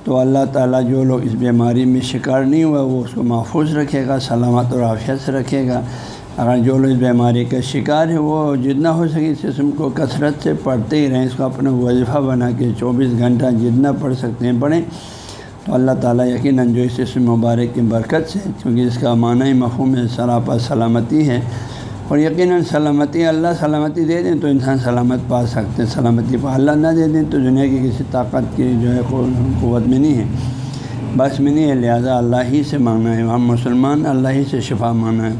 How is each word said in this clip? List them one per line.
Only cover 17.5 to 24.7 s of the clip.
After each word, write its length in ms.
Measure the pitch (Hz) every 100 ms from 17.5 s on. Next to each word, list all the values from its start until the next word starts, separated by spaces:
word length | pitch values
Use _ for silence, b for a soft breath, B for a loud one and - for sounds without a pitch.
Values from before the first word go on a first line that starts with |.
| 117 120 123
کی 60 |
برکت 500 | 117 113 113 160 160
سے، 60 | 196 - -
کیونکہ 180 | 131 117
اس 160 | 123 123
کا 160 | 123
معنی 400 | 117 117 120 135
مفہوم 420 | 131 123 123 135 131
ہے 120 | 120 -
سراپا 440 | 120 120 120 120
سلامتی 680 | - 127 113 117 117 151 151
ہے، 100 | 123 120 B B B B B -
اور 100 | 147
یقیناً 440 | 156 160 180 180
سلامتی، 600 | 170 160 151 143 147 156 165
اللہ 220 | 160 170 170
سلامتی 460 | 151 151 151 156 156
دے 180 | 170
دیں 80 | 180 160
تو 60 | 147
انسان 300 | 139 131